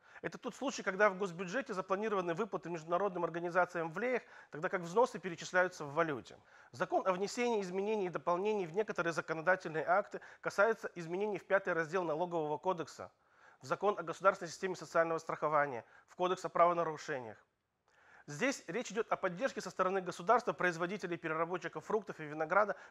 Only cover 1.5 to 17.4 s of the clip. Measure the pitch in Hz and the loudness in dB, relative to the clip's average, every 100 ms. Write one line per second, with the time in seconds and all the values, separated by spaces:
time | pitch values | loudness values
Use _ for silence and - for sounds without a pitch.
1.5 | 220 262 185 185 190 220 202 175 165 220 | -4 -4 -4 -2 -2 0 0 0 0 -2
2.5 | 180 165 175 160 175 202 175 165 165 175 | -4 -6 -8 -2 0 0 0 -2 -2 0
3.5 | 170 175 180 160 160 240 240 - - - | 2 2 0 -4 -2 -2 -2 -4 -16 -14
4.5 | 151 175 190 170 185 247 202 180 165 151 | -6 -2 -2 0 4 4 2 -8 -8 0
5.5 | 180 180 - 151 143 165 131 101 117 - | 2 2 0 -2 0 2 0 -6 -16 -20
6.5 | - - 117 180 330 190 180 196 - 240 | -20 -14 -6 0 2 2 2 0 0 0
7.5 | 226 190 190 202 220 185 160 143 175 202 | 0 0 -2 0 0 -2 -2 0 0 2
8.5 | 214 175 170 214 190 170 160 - 160 156 | 0 -2 -2 -2 0 0 0 -2 0 2
9.5 | 185 175 156 151 185 202 190 - - 165 | 2 0 -2 2 2 2 -6 -12 -8 -2
10.5 | 175 214 220 - - 165 175 214 185 - | 4 4 4 -4 -10 -6 -4 -2 -4 2
11.5 | 196 196 170 160 185 180 151 175 170 151 | 2 2 0 0 0 0 0 -2 -2 -2
12.5 | 151 185 180 143 - 92 _ _ _ - | -2 -2 -2 -4 -10 -14 _ _ _ -20
13.5 | - 127 170 196 202 165 160 190 190 170 | -16 -6 0 0 0 -4 2 4 4 0
14.5 | - 190 180 160 170 165 160 - 156 156 | -6 -6 -6 0 2 4 2 -4 -2 0
15.5 | 151 143 120 - - - - 180 180 160 | 2 2 -2 -10 -18 -16 -2 0 0 0
16.5 | 175 170 170 160 151 - 143 113 104 | 6 6 6 0 -2 -6 -6 -6 -12